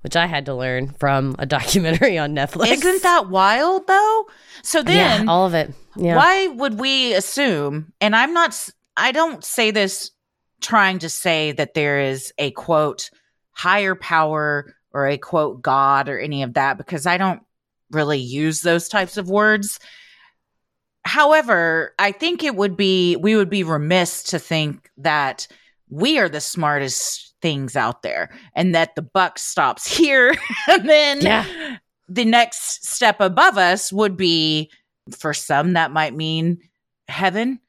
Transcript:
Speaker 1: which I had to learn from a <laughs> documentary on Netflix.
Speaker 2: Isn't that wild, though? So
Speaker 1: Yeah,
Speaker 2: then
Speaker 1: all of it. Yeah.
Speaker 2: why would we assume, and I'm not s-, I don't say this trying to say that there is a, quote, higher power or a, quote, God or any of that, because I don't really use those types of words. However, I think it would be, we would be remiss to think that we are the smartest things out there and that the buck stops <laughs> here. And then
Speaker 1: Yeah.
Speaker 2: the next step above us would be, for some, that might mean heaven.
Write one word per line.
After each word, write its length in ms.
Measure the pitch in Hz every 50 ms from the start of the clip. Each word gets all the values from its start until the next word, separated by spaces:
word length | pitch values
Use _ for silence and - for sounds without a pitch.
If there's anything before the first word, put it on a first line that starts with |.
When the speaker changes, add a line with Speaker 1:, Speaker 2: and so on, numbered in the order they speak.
Speaker 1:
which 140 | - 135 -
I 100 | 170 170
had 220 | 175 165 143 135
to 80 | 139 135
learn 340 | 123 127 127 127 127 135 135 143 -
from 360 | 147 139 139 135 135 135 131
a 80 | - 143
<laughs> 0 |
documentary 720 | 131 147 131 - - - 196 170 160 165 165 - - 175
on 160 | 165 151 147 151
Netflix. 360 | 143 135 147 - 165 214 226
Speaker 2:
Isn't 320 | 247 302 311 359 370 381 381
that 260 | 359 349 330 214 185
wild, 560 | 185 190 190 196 220 247 294 349 381 381 381
though? 400 | - 381 392 415 427 440 453 427 427 - - - - - - -
So 160 | - - 320
Speaker 1:
Yeah, 380 | 285 233 359 - 370 294 226 208
Speaker 2:
then 100 | 220 220
Speaker 1:
all 160 | 165 180 190
of 80 | 185 170
it. 180 | 160 151 - 139 - - _ -
Yeah. 200 | - 175 170 170
Speaker 2:
why 320 | 240 294 349 381 392 381
would 320 | 359 277 233 277 277 220 208
we 340 | 254 269 269 269 254 247 208
assume, 800 | 185 185 - - 277 285 254 185 147 143 143 147 156 156 - _ _
and 140 | 202 208 214
I'm 180 | 226 247 294 339
not 160 | 339 339 302
s-, 220 | 214 - - - _ _ _ _ _
I 140 | - 220 247
don't 320 | 254 302 320 330 277 156 -
say 260 | - - - 226 220
this 400 | 202 214 202 190 190 - - - _ _ _ _ _ _ _ _ _ _
trying 360 | - - 226 214 202 190 185 185
to 100 | 156 160
say 420 | - - - 180 165 156 156 151
that 240 | 143 - 147 - _
there 240 | 160 147 147 143 143
is 340 | 139 135 131 135 - - _ -
a, 100 | 143 139
quote, 600 | - - - - 170 151 151 147 - - - - _ _ _ _ _ _ _ _
higher 420 | _ - - 180 190 208 202 190 185
power 800 | 185 - - 170 160 160 156 156 156 151 151 147 143 139 - _ _ _ _ -
or 120 | 139 139
a, 100 | 139 143 139
quote, 420 | - - - 160 151 147 - 127
God 480 | 120 147 131 135 135 139 139 135 139 147
or 80 | 139 98
any 220 | 117 151 147 139
of 140 | 135 123 120
that, 220 | 143 135 139 131 -
because 260 | - - 180 151 139
I 120 | 180 175
don't 240 | 180 190 190 170 135 _ _ _ _ _ _ _ _ _ _
really 280 | 151 156 151 147 151 135
use 420 | 127 120 127 143 151 160 156 -
those 260 | - 175 170 170 170
types 300 | - - 208 185 180 -
of 120 | 208 190 180
words. 500 | 196 208 214 214 214 214 202 202 - - - - - - - _ _ _ _ _ _ _ _ _ _ _ _ _ _ _ _ _ _ _ _
However, 880 | 170 - 285 302 294 311 311 302 233 214 175 170 165 160 160 156 - _
I 140 | - 196 202
think 320 | 196 - 311 339 349 - 320
it 120 | 294 233
would 200 | 185 202 202 180
be, 380 | - 202 190 185 185 180 175 175
we 200 | - 165 214 220
would 140 | 214 196 170
be 140 | 202 202 180
remiss 600 | 160 160 147 147 156 180 185 175 165 - - -
to 160 | - - 156
think 500 | - - 170 160 156 151 143 - _ _ _
that 500 | - 135 165 151 151 139 135 - - - - - _ _ _ _ _ _ _
we 300 | 139 147 190 226 - 277
are 100 | 202 170
the 120 | 143 151
smartest 920 | - - - 175 160 147 147 143 139 131 123 - - - - - - - _ _
things 340 | - 165 151 139 135 123 -
out 260 | 143 113 113 123 _ -
there 260 | 92 - 76 87 - - - - - _
and 220 | - 175 185 170
that 200 | 165 165 160 _
the 60 | -
buck 380 | - 120 _ - - 135 - -
stops 480 | - - - - 147 127 117 - -
<laughs> 100 | - -
here. 380 | - 330 294 277 262 247 262 - - - - 220 - 831
And 200 | 285 349 370 -
then 340 | 294 302 302 302 285 277 285
Speaker 1:
Yeah. 560 | 294 - 220 220 - 381 359 330 320 294 247 - _ _ _ _ _
Speaker 2:
the 180 | _ 180 240 240
next 600 | 226 233 240 240 233 - - - - - - -
step 340 | - - - 247 220 214 -
above 360 | 208 185 180 254 320 370 220
us 340 | 202 185 175 180 202 - -
would 260 | 190 196 214 208 185
be, 520 | 175 190 170 165 160 156 156 156 156 151 - _ _ _ _ _ _ _ - 131
for 160 | - - 156 143
some, 400 | - - - 151 139 151 180 180
that 180 | 170 160 139
might 220 | 143 156 156 147 117
mean 440 | 151 160 156 160 160 160 170 170 170 _ _ _ _ _ _ _ _ _
heaven. 520 | - 139 147 190 185 175 208 233 254 269 240 _